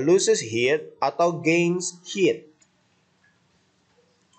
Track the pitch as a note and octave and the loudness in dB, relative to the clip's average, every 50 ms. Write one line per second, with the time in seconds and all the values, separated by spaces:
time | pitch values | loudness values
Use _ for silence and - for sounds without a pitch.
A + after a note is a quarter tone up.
0 | C3 D#3 F3+ G3 - A3 A3 - B2+ A2 A2+ A#2 A#2+ B2+ D3+ D#3 - - - - | 2 2 2 4 4 2 0 0 -2 -4 -2 0 2 2 2 0 -2 -8 -8 -4
1 | - - - - E3+ F3 E3+ D3 E3 D#3 E3 E3+ F3 E3+ F3 F3+ F3+ - - - | -4 -4 0 0 0 0 0 -2 0 0 2 2 2 0 0 -2 -4 -8 -10 -14
2 | - - - G3 F#3 D3 - - - - _ _ _ _ _ _ _ _ _ _ | -16 -12 -2 0 0 0 0 -2 -6 -16 _ _ _ _ _ _ _ _ _ _
3 | _ _ _ _ _ _ _ _ _ _ _ _ _ _ _ _ _ _ _ _ | _ _ _ _ _ _ _ _ _ _ _ _ _ _ _ _ _ _ _ _
4 | _ _ _ _ _ _ _ | _ _ _ _ _ _ _